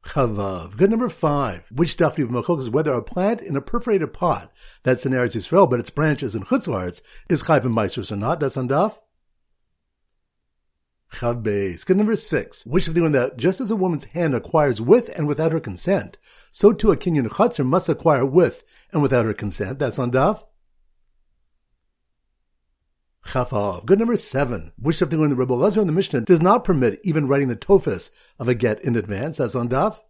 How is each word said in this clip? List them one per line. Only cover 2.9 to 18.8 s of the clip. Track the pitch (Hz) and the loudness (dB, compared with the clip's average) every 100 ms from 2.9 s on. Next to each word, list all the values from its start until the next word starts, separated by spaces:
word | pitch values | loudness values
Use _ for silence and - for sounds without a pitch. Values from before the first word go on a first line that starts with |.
a | 123 | -2
plant | - 180 196 233 | -4 -2 -2 -2
in | - 139 | -6 -8
a | |
perforated | - 240 - 196 156 | -4 -6 0 -2 -2
pot | - 180 139 - _ - - | -2 -2 -2 -6 _ -20 -6
that's | 131 127 135 | 0 0 0
in | |
Eretz | 131 123 117 | 0 0 -2
Yisrael, | - 175 165 | 2 4 4
but | 123 | 2
its | - | -4
branches | - 156 143 127 | -2 0 0 -4
in | 104 | -6
Chutz | 92 254 180 | -2 -2 0
La'aretz | 104 90 - _ - - | -4 -6 -10 _ -20 -2
is | 160 | -2
chayv | - 151 123 | 2 2 2
and | 113 | 0
maasros | 101 - 98 | 0 -4 -6
or | 101 | -4
not? | 110 165 | -4 -2
That's | 139 135 | -2 -4
on | 127 | -2
daf | 139 208 - _ _ _ _ _ _ _ _ _ _ _ _ _ _ _ _ _ _ _ _ _ | 0 0 -4 _ _ _ _ _ _ _ _ _ _ _ _ _ _ _ _ _ _ _ _ _
Chav | - 120 120 | -6 -4 -2
Beis. | 107 101 98 85 - | -2 -2 -2 -6 0
Good. | 190 | 2
Number | 214 220 | 2 0
six, | - 151 - - - | -2 -4 -4 -16 -2
which | 147 160 | 0 0
of | |
the | 160 | 2
one | 165 | 2
that | 139 127 123 | 2 0 0
just | 139 185 | -2 -2
as | 226 | -4
a | 214 | 0
woman's | 185 160 - | 0 -2 -6
hand | 170 160 | -4 -2
acquires | 123 - 160 147 107 | -2 0 2 2 0
with | 120 254 233 - | 4 4 4 -4
and | 147 | -2
without | 147 160 | 0 0
her | 160 | -2
consent, | 156 92 - 190 98 - _ - _ | -6 -6 -2 -2 -2 -18 _ -20 _
so | - 202 | 4 4
too | 220 214 | 6 2
a | 165 | 2
kinyan | 185 156 117 | 2 0 0
chutzner | - 226 - 131 | 2 0 2 0
must | 175 175 | 2 0
acquire | 156 165 139 135 | 0 2 2 4
with | 151 151 - _ _ | 4 4 0 _ _